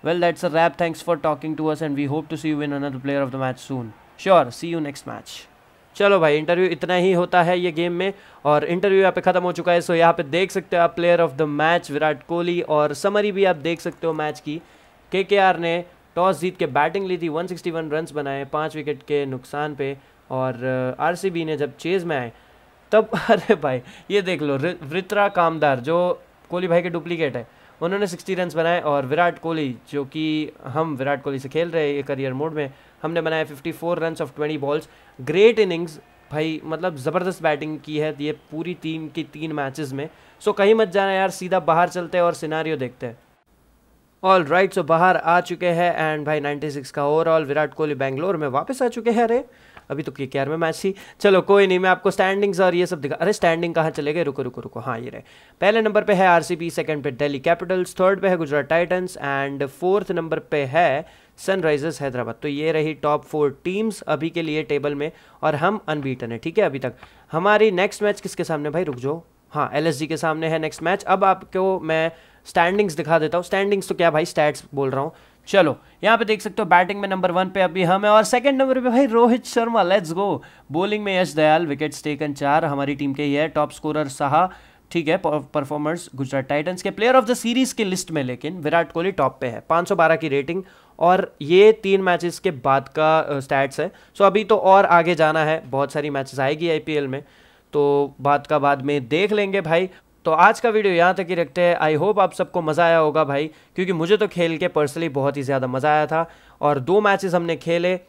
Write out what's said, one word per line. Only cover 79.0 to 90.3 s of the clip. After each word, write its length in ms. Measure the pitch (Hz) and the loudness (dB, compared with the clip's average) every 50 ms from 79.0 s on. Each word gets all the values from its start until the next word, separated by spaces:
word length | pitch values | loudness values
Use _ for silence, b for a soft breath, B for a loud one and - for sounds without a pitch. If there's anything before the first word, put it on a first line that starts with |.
| 285 | 2
रोहित 400 | 240 220 233 233 240 233 254 - | 4 4 4 6 6 4 2 0
शर्मा, 380 | - - 233 233 233 233 226 185 | -2 -2 0 0 2 2 2 4
let's 280 | 175 190 214 180 151 | 4 4 2 2 0
go। 260 | 165 175 202 202 165 131 B B B B B _ | -4 -2 0 -2 -2 -4 B B B B B _
बॉलिंग 320 | 135 160 185 208 208 214 208 | -4 -2 -2 0 -2 -2 -2
में 160 | 196 190 185 | 0 0 0
यश 140 | 185 151 143 | 0 0 2
दयाल, 320 | 151 151 151 156 165 175 | 2 4 4 4 4 2
विकेट्स 380 | 151 143 139 156 151 147 - - | -2 -4 -4 -4 -6 -6 -8 -6
टेकन 280 | 156 147 139 156 147 | -6 -6 -4 -4 -6
चार, 320 | 143 135 143 139 143 160 160 | -4 -2 0 2 2 2 2
हमारी 300 | 151 143 139 139 139 147 | 0 -2 -2 -2 -4 -4
टीम 200 | 139 147 139 139 | -4 -4 -4 -4
के 80 | 143 | -2
ही 120 | 147 143 143 | -2 -2 0
है। 140 | 143 156 160 | 0 0 0
टॉप 220 | 147 156 151 143 | 0 -2 -2 -2
स्कोरर 380 | - - - 156 151 151 151 139 | -4 -8 -8 -4 -4 -2 -4 -4
साहा, 420 | 135 - 147 139 139 160 180 185 B B B B B B B _ | -4 -4 -2 2 2 2 2 2 B B B B B B B _
ठीक 180 | - 175 160 147 | -6 -4 0 0
है, 140 | 165 190 | -2 0
per-, 200 | 190 160 147 151 139 - - | 0 -2 -2 -2 -4 -4 -4
परफॉर्मर्स 560 | 151 139 135 151 147 147 151 165 170 - - - | -4 -4 -4 -6 -4 -2 -4 -4 -4 -8 -14 -8
गुजरात 340 | 131 135 131 139 139 131 135 | -8 -8 -4 -4 -4 -2 -2
टाइटंस 340 | 143 147 151 180 180 180 | -2 -2 -2 -4 -6 -4
के, 80 | - 196 | -6 -6
player 240 | 190 190 214 240 262 | -4 0 2 4 4
of 120 | 262 226 | 4 4
the 100 | 208 247 | 4 -2
series 360 | - - 226 240 254 262 254 | -2 -2 -2 2 2 0 0
के 120 | - - 220 | 0 -2 -2
लिस्ट 260 | 190 185 185 - - | -2 -2 -4 -6 -4
में 120 | 160 151 | -4 -4
लेकिन 360 | 135 123 123 123 - 151 185 185 | -4 -4 -6 -8 -8 -10 -10 -6
विराट 340 | 147 151 160 170 165 - | -4 0 0 0 0 0
कोहली 200 | - 165 170 190 | -2 -4 -2 -2
टॉप 260 | 190 - 143 131 - - | 0 0 -2 -2 -2 -4
पे 60 | 135 | -8
है, 160 | 127 117 - - _ | -8 -8 -8 -4 _
पाँच 200 | 160 170 175 175 | 0 0 2 0
सौ 80 | 202 | 2
बारह 200 | 165 165 160 160 | 2 4 4 4
की 120 | 160 165 | 2 0
रेटिंग। 340 | 156 | -2